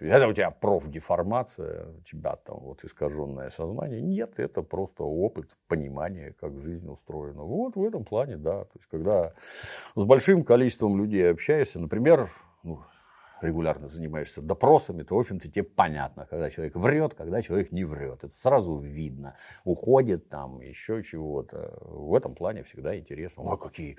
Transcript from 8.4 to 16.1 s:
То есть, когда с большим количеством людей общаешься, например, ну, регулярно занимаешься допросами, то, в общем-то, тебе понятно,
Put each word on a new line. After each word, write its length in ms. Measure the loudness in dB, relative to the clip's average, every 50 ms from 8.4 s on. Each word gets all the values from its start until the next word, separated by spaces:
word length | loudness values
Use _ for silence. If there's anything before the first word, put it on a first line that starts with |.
| -4 -4 -4 -4 -6
То 80 | -12 -16
есть, 140 | -20 _ _
когда 420 | -6 -2 0 2 4 2 2 0 -4 -12 -20 -18 -18 -16 -14 -14 -14 -14 -14 -8 -2
с 80 | 2 8
большим 400 | 8 8 8 10 8 6 6 8
количеством 540 | 8 8 8 8 6 2 2 2 2 4 4
людей 320 | 2 2 4 6 6 6
общаешься, 500 | 6 4 2 2 2 2 2 0 -2 -6
например, 500 | -6 -4 -2 2 6 6 6 6 6 2 -6 -14 -20 _ _ _ -12
ну, 180 | -12 -12 -12 -14 -20 _ _ _ _ _ -20 -20 -20 -12 -4
регулярно 460 | -2 -2 0 2 2 0 0 -2 -4
занимаешься 560 | -12 -10 -8 -8 -6 -6 -6 -6 -8 -8 -6 -4
допросами, 600 | -4 0 4 8 8 8 8 6 2 -6 -8 -4
то, 100 | 0 0
в 60 | 0
общем-то, 280 | 0 0 -4 -10 -10 -6
тебе 140 | -4 -4 -4
понятно, 640 | 0 _ 2 2 2 2 -4 -6 -6